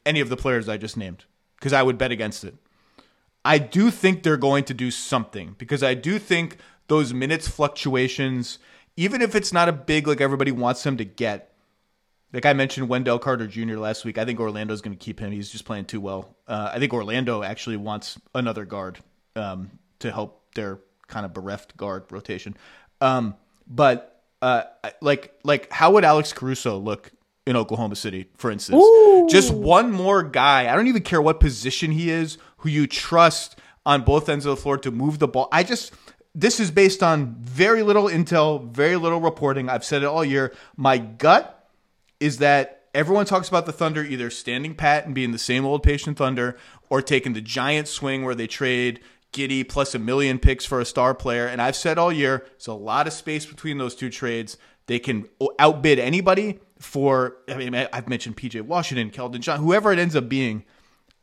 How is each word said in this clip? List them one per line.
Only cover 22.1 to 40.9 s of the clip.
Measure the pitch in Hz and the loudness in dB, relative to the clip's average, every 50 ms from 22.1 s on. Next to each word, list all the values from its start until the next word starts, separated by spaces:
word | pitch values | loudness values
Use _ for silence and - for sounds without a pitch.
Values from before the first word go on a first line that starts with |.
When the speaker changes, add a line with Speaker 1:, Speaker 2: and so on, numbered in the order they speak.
Speaker 1:
rotation. | 95 98 - - 104 92 - 104 101 - _ - - - _ _ _ - 139 | -18 -16 -12 -12 -12 -12 -12 -14 -18 -18 _ -20 -20 -20 _ _ _ -2 0
Um, | 131 131 127 117 107 101 _ _ _ _ _ _ | 0 2 0 -2 -4 -8 _ _ _ _ _ _
but, | - 127 123 147 135 123 123 - - _ _ _ _ _ - | -8 0 4 4 4 4 2 -2 -14 _ _ _ _ _ -4
uh, | - 127 123 117 - - - _ - | -2 0 0 0 -2 -4 -10 _ -14
I, | 110 - - | -14 -12 -4
like, | - 143 143 139 - - _ _ - | -2 0 0 0 -2 -10 _ _ -2
like, | 143 147 131 - - - | 0 0 0 -2 -4 0
how | - 165 170 196 | 4 6 6 8
would | 214 180 | 8 8
Alex | 156 151 156 147 - - | 6 6 4 4 -2 -6
Caruso | - 131 131 131 - - 123 104 98 | -8 -6 -6 -6 -4 -4 -4 -4 -4
look | 98 107 101 - - - _ _ _ _ _ _ - | -4 -6 -8 -8 -10 -16 _ _ _ _ _ _ -4
in | - 123 | -2 0
Oklahoma | 120 110 - 110 110 117 104 101 | 0 0 -2 -2 -4 -4 -4 -6
City, | - - 110 95 95 92 - _ | -6 -8 -8 -8 -8 -10 -14 _
for | - - 120 | -8 -6 -4
instance? | 104 104 - - - 294 381 | -4 -4 -2 4 6 8 10
Speaker 2:
Ooh. | 440 453 453 440 415 392 370 339 330 | 10 12 10 12 10 10 8 8 8
Speaker 1:
Just | 330 196 196 247 - | 6 6 6 6 2
one | - - 151 175 196 240 247 | 0 4 6 6 6 6 4
more | 208 185 180 190 202 190 165 | 2 0 2 2 2 2 2
guy. | 147 127 135 127 143 139 131 123 117 127 | 0 0 2 4 6 6 4 4 2 2
I | |
don't | 175 220 | 2 4
even | 254 247 214 - | 2 2 0 0
care | - 180 160 | 0 2 2
what | 147 160 160 156 | 4 4 4 4
position | - 147 123 104 110 131 - - 165 156 | 4 2 2 0 -6 -6 -4 -2 -2 -2
he | 156 160 170 165 | -2 0 0 0
is, | 160 165 160 160 156 - - - _ _ | 0 0 -2 -4 -6 -12 -20 -20 _ _
who | - 160 | -4 -2
you | 147 151 143 | 0 2 0
trust | 139 - - - - 170 170 170 160 - - - - - _ - _ _ _ - | 0 -2 -6 -4 2 6 6 8 6 6 2 -8 -12 -16 _ -20 _ _ _ 0
on | 139 143 139 120 | 2 2 2 4
both | 127 143 151 151 - | 4 2 2 2 0
ends | 147 143 139 | -2 -2 0
of | 143 135 | -2 -2
the | 131 - | -2 -2
floor | 143 139 139 | -2 -2 -2
to | 139 135 | -2 -4
move | 117 117 135 147 151 147 | -4 -2 -2 -2 0 0
the | 156 131 | 0 0
ball. | 123 131 131 - | 0 0 -2 0
I | - 165 180 | 2 0 2
just, | 208 247 - - - - - _ - - _ _ _ - 156 | 0 -2 -6 -6 -10 -16 -20 _ -20 -20 _ _ _ -6 0
this | 160 233 - - | 0 2 2 2
is | 220 180 | -2 0
based | 151 190 196 190 190 - 190 | 4 6 6 6 4 4 2
on | 170 160 151 139 120 113 117 | 2 2 2 0 -4 -6 -10
very | 117 120 127 135 180 208 226 226 214 | -12 -6 -2 2 2 4 4 4 4
little | 208 202 208 202 | 4 4 4 4
intel, | 208 170 165 175 - 175 165 151 156 151 143 123 117 | 2 2 0 0 2 2 2 4 2 2 -2 -6 -6
very | 117 135 143 165 180 | -2 0 2 2 2
little | 180 165 165 170 170 | 2 0 0 0 0
reporting. | 165 165 160 - 147 139 135 139 127 127 | 0 0 0 0 0 -2 0 -2 -2 -4
I've | 127 117 - | -4 -4 -4
said | - 151 143 139 | -2 -2 -2 0
it | |
all | 143 151 165 165 | 0 0 0 0
year. | 143 135 139 135 127 - - - - _ | 0 0 0 0 -2 -6 -10 -20 -18 _
My | - 131 135 | 0 2 2